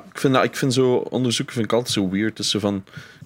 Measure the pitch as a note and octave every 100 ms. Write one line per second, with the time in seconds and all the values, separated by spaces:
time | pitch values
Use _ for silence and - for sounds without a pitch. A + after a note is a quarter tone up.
0 | - - C#3+ C3 A#2+ - C#3 B2 B2+ B2
1 | - A#2 B2+ - C3+ A#2+ G2+ A2+ B2 A2+
2 | F#2+ F#2+ A2 - G2+ G#2 G#2 G2 - -
3 | - -